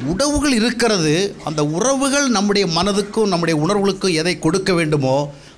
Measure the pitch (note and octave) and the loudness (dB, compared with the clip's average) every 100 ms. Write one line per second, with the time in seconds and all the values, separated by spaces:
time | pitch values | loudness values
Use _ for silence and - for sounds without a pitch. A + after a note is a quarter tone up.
0 | B2+ F3+ C#4+ C#4+ C#4+ A#3+ A#3 A#3+ A#3 G3+ | -6 -2 0 0 2 2 0 0 0 2
1 | D#3 D#3+ G3+ - C#3+ D#3 D3 D#3+ B3 C4+ | 2 0 -2 -6 -8 -2 -2 0 0 0
2 | C4+ C#4 C#4 G3+ G3+ G3+ F#3 E3 G3 G3+ | 0 0 0 0 2 0 0 0 0 0
3 | G3+ A3 G#3+ E3+ E3 D#3 D#3+ G#3 G3 F#3+ | -2 -2 0 0 0 0 0 0 0 0
4 | F#3+ D#3 E3+ F3 D#3+ F#3+ F#3+ F3 D#3 D#3 | 0 0 0 0 0 0 0 0 2 0
5 | C3 C3+ C#3+ - - | 2 0 -2 -8 -20